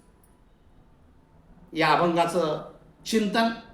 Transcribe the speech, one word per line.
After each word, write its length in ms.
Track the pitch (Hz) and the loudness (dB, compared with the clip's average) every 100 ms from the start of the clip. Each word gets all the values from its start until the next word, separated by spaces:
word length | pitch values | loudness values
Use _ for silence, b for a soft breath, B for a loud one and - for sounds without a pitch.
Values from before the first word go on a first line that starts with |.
| _ _ _ _ _ _ _ - _ _ _ _ _ _ - - - | _ _ _ _ _ _ _ -20 _ _ _ _ _ _ -20 -20 -10
या 140 | 156 160 | -2 2
अभंगाचं 760 | 165 175 170 170 180 156 147 - - - _ - | 2 2 2 0 0 0 -2 -8 -20 -20 _ -4
चिंतन 440 | 220 202 226 233 - - | -2 0 0 0 -2 -14